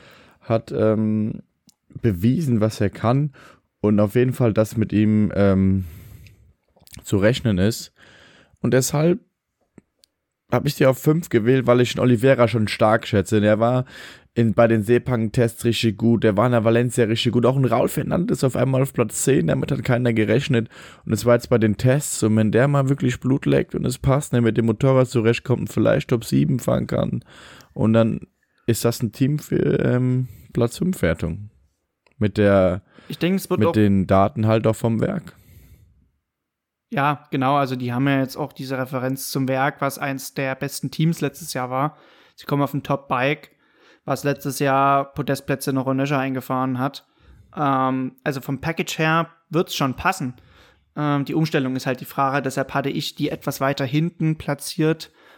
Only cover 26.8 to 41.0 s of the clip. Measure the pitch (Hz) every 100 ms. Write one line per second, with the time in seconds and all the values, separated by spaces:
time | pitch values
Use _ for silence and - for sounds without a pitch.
26.8 | 120 - - 120 - - - - - -
27.8 | 107 113 113 - - _ _ _ - 110
28.8 | 117 - 107 - 135 151 - - - -
29.8 | 131 123 127 127 127 - - 120 120 -
30.8 | 87 92 85 85 82 95 104 _ _ _
31.8 | _ _ _ - 107 107 101 98 92 92
32.8 | - _ - - 170 190 - 185 170 107
33.8 | 104 98 87 95 98 - 110 113 110 110
34.8 | 117 113 123 196 - - _ - - -
35.8 | _ _ _ _ _ _ _ _ _ _
36.8 | _ 185 143 143 - 139 131 143 131 127
37.8 | 123 123 139 135 131 - 143 - 135 131
38.8 | 131 131 131 135 - 139 131 131 143 143
39.8 | 139 - 143 135 - - 135 131 139 -
40.8 | 135 -